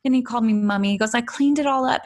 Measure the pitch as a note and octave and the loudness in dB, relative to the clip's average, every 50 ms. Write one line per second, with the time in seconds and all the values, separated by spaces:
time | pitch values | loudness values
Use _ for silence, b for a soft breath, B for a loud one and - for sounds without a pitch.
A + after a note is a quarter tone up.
0 | _ C4+ B3+ C4 B3 B3 A3+ A#3+ A3+ A3 G#3+ G#3 G#3 G3+ G3+ G3+ G3 G3+ G3+ G3 | _ 0 0 0 0 -2 -4 -2 0 2 2 2 0 0 0 0 0 0 0 0
1 | A3 G#3+ A3 A#3+ A#3+ A#3 - - C#4 C#4+ D4 D4 D4 C#4+ C4+ C4 C4 B3+ - - | 0 0 0 -2 -2 -2 -4 0 2 2 2 2 0 0 0 0 0 0 0 -2
2 | - | 0